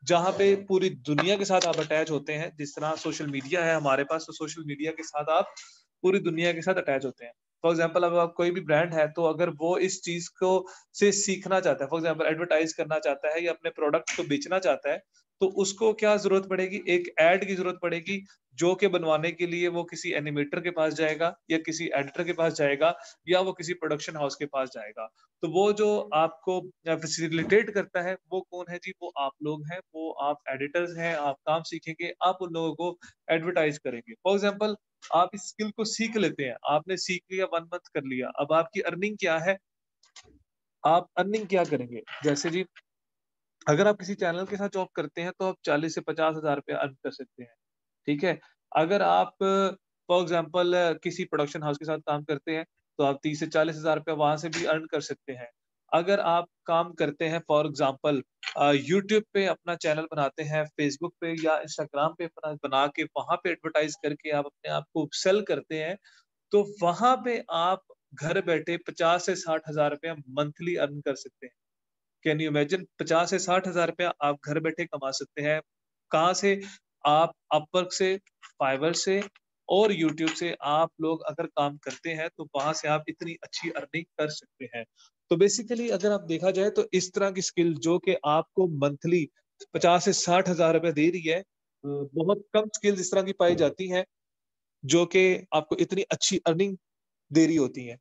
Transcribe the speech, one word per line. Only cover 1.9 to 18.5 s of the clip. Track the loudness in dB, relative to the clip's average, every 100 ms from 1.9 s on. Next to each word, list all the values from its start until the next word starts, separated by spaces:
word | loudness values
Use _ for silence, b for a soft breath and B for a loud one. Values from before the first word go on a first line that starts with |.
| 0 0
होते | -2 -4
हैं। | -6 -6 -8
जिस | -12 -6
तरह | -6 -4
social | -6 -6 -6
media | -6 -4 0 2
है | 2
हमारे | 2 2
पास, | 0 -4 -6
तो |
social | -10 -10 -8 -10
media | -6 -6
के | -6
साथ | -8 -8 0
आप | 2 0 B B B B _
पूरी | 2 2
दुनिया | 0 0 0
के | 0
साथ | 0 -2
अटैच | 0 -2 -2
होते | -10 -20
हैं। | -20 _ _ 0
For | 2
example, | 2 2
अब | 2 2
आप | 2 2
कोई | 0
भी | 0
brand | 2 2 2
है, | 2 0
तो | 2
अगर | 0 2 -2
वो | 0 0 2
इस | 0 -2
चीज | -6 -6 -8
को, | _ 2 2 0 B B
से | 2 4
सीखना | 4 0 -2 0 2
चाहता | 2 0 0
है, |
for | -2
example | -2 0 0
advertise | 0 0 0 0
करना | -2 -4 -2
चाहता | -2 -2 -2
है | -2
या | -2
अपने | -4 -6
product | -2 0 0 -2 -6
को |
बेचना | -2 -2 0 0
चाहता | 2 0 0
है, | -4 _ b _ _
तो | 0
उसको | 2 -2 2 0
क्या | 2 4 4
जरूरत | 4 2 2
पड़ेगी? | -2 -2 -4 0
एक | 0 0 4
एड | 6 6 2
की | -2
जरूरत | -4 -4
पड़ेगी, | -4 -4 -6 -8 -8 B _